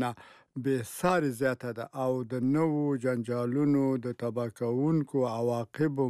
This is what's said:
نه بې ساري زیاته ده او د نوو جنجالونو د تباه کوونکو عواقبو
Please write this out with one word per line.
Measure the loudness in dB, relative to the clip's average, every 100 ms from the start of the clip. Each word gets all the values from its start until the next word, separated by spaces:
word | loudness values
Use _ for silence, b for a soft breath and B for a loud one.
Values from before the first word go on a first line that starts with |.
نه | 0 -4 B B B -6
بې | -2 -2 -2
ساري | -2 2 2 2 0
زیاته | -2 -2 -6 -8
ده | -10 -4
او | -2 -2 -2
د | -2 0
نوو | 2 2 2 0 0
جنجالونو | 0 -2 -2 -2 0 2 4 4 2 0
د | -2 -4
تباه | -4 -2 -4 -4
کوونکو | -2 0 2 2 2 0 0
عواقبو | 0 0 0 -4 -2 0 2 0